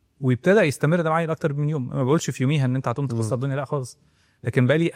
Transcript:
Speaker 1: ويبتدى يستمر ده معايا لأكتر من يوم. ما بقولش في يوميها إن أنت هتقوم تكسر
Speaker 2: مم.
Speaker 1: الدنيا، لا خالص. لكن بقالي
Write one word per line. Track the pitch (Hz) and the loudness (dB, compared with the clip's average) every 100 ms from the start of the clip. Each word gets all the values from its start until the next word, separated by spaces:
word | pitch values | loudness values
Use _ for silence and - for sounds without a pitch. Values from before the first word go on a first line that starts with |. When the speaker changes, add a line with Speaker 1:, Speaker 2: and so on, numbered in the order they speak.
| _ - | _ -4
Speaker 1:
ويبتدى | 131 123 180 214 | 0 2 4 4
يستمر | 160 - 151 175 | 4 0 0 0
ده | 160 | 0
معايا | 160 165 | 0 -2
لأكتر | 160 165 | -2 -4
من | 143 147 | -2 -2
يوم. | 156 123 | -2 -4
ما | 139 | -2
بقولش | 127 165 - | 2 0 0
في | - | -2
يوميها | 131 151 | 0 2
إن | 127 131 | 0 0
أنت | 127 | -2
هتقوم | 117 135 | -4 -2
تكسر | 117 110 | -2 -2
Speaker 2:
مم. | |
Speaker 1:
الدنيا، | 120 139 139 | -2 -2 -4
لا | |
خالص. | 135 147 127 - _ _ _ _ | -4 -6 -6 -14 _ _ _ _
لكن | 117 131 123 | -2 2 4
بقالي | 156 170 | 2 2